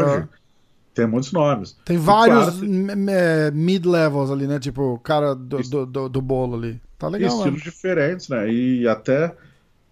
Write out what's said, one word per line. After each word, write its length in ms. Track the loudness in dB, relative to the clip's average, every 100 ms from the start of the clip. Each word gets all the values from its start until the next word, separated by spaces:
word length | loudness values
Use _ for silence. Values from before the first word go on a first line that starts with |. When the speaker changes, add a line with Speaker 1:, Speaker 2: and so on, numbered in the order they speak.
| 2 0
Speaker 1:
hoje. 100 | -4 _ _ _ _ _ _
Tem 100 | -2
muitos 280 | 0 0 -2
nomes. 440 | 0 2 0 -4 -12
Speaker 2:
Tem 120 | -4 0
Speaker 1:
E 20 |
Speaker 2:
vários 460 | 4 6 8 6
Speaker 1:
claro, 160 | 4 0
tem 80 | -2
Speaker 2:
m-, 240 | -2 -2
m-, 200 | -2 0
é, 380 | 2 2 2 0
mid-levels 800 | 0 0 0 2 2 2 2 -2
ali, 160 | -2 -2
né? 140 | -4
Tipo, 340 | -4 -4 -2
o 40 | -2
cara 340 | 0 0 0
do, 240 | -2 -6 -6
Speaker 1:
Isso. 100 | -4
Speaker 2:
do, 140 | -4 -4
do, 220 | -6 -6
do 140 | -4
bolo 320 | -2 -2 -2
ali. 260 | -4 -8 -10 -16 -10
Tá 120 | -6
legal, 200 | -2 -2 0
Speaker 1:
Estilos 220 | -2 -4
Speaker 2:
né? 60 |
Speaker 1:
diferentes, 640 | -8 -8 -4 0 0 -2 -6
né? 200 | -4 -2
E 340 | 0 0 0 0
até 480 | 0 0 0 0 -6 -20 _ _ _ _